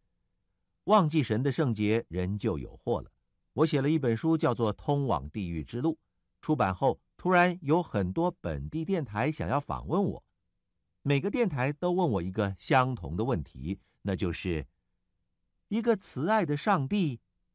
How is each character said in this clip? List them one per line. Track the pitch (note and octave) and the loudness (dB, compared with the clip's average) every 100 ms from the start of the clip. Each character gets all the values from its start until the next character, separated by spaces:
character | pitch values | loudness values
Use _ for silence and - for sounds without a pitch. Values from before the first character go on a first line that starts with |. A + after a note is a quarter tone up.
| _ _ _ _ _ _ _ _ | _ _ _ _ _ _ _ _
忘 | - G#3 D#3 | 2 4 4
记 | D#3 | 2
神 | C3 A2 | 2 0
的 | C#3 | 0
圣 | C3 C#3+ | 0 0
洁， | G#2 G#2 A2+ - | 2 2 2 0
人 | F2 F2+ G2+ | -4 -2 -2
就 | A2+ D#2 | -2 -2
有 | A#1 - | -6 -10
祸 | - G2 | -6 -4
了。 | - _ _ _ _ | -6 _ _ _ _
我 | - D#3 | 0 2
写 | C#3+ | 2
了 | C#3 | 2
一 | D#3+ | 2
本 | C3 A2+ | 2 0
书， | D#3+ D#3+ | 2 2
叫 | D3+ | 2
做 | A#2 A2 G2+ | 2 0 0
《通 | - C#3+ C#3 | -2 0 0
往 | D#2+ C#2+ | -2 -2
地 | G#2+ F2+ | -6 -4
狱 | E2 | -4
之 | C#2 A#2 | -6 -4
路》， | D#3 - _ _ _ _ | -2 -4 _ _ _ _
出 | - D3 | -2 0
版 | G2 F#2 | 2 2
后， | C3+ - _ - | 0 0 _ -6
突 | F3+ | 2
然 | F3+ F3+ F3+ | 4 4 2
有 | C#3 E3 | 0 0
很 | E3+ G#2+ F2+ | 2 -2 -2
多 | G2 F3 - | 0 -2 -2
本 | F2 C#2+ D2 | -6 -6 -6
地 | D#3+ E3 | -6 -2
电 | F#3+ | -2
台 | C3+ G2+ C3+ | -2 -2 -2
想 | D#3 E2+ | -2 -2
要 | C3+ | -4
访 | - C2 A1+ | -4 -6 -4
问 | E3 | -2
我。 | F3 C#2 - _ _ _ _ _ _ _ | -2 -4 -10 _ _ _ _ _ _ _
每 | C#3+ C#3+ | 0 0
个 | F3+ | 0
电 | B3 A3 | 0 0
台 | C3 C3 | 0 -2
都 | D3 F3 | 0 0
问 | F3+ E3 | 2 2
我 | G2 | 2
一 | F2+ | 0
个 | F#2+ G2+ F#2+ | 0 -2 -2
相 | - C3+ C3 | 2 4 4
同 | A#2+ D2 E2+ | 0 -4 -2
的 | |
问 | B2 G#2 | -2 -2
题， | C#2+ B1+ D2 G2 _ _ | -4 -8 -6 -6 _ _
那 | G2+ F#2 | -4 -2
就 | F2+ | -2
是， | D#2+ F#2+ E2 - _ _ _ _ _ _ _ _ _ - | -2 -4 -4 -6 _ _ _ _ _ _ _ _ _ -8
一 | G#3+ | -4
个 | A#3 G#3+ | 0 0
慈 | - - D#3+ | -2 -6 0
爱 | A3 E3 | 0 0
的 | D3 | -2
上 | A3 F#3 C3+ | 0 0 2
帝 | G#3 D#3+ A#2+ _ _ _ | 0 0 -2 _ _ _